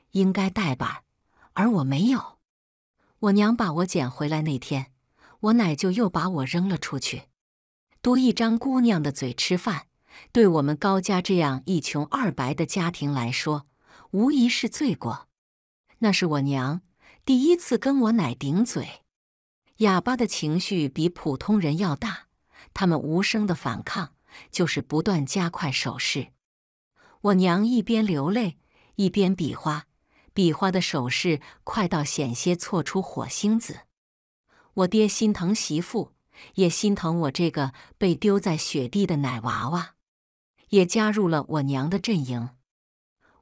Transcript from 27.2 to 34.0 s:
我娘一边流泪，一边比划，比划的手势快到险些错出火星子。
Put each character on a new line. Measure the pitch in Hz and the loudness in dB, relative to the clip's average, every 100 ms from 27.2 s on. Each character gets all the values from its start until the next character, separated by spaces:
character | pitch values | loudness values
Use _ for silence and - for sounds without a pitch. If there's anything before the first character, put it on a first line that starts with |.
我 | 208 | 2
娘 | 190 185 180 226 | 4 4 4 2
一 | 247 | 0
边 | - 220 | 2 0
流 | 214 147 151 | 2 0 0
泪， | 226 190 - _ _ _ - | -2 -2 -6 _ _ _ -2
一 | 190 | 0
边 | 202 185 | 2 2
比 | 185 143 | 0 -4
划， | - 156 151 - _ _ _ _ | -4 -4 -6 -8 _ _ _ _
比 | - 170 | 2 2
划 | 143 190 | 2 0
的 | 185 | 0
手 | - 151 123 | 0 -2 -2
势 | - 175 147 - - | -2 0 -2 -4 -18
快 | - 226 175 | -8 -4 -2
到 | 160 | -2
险 | 143 - 120 | -2 -4 -4
些 | 123 180 | -2 -2
错 | 175 - 175 | -2 -2 -4
出 | 139 196 | -2 -4
火 | 185 - 120 | -4 -8 -8
星 | - 208 226 | -2 0 0
子。 | - - - _ | -2 -10 -20 _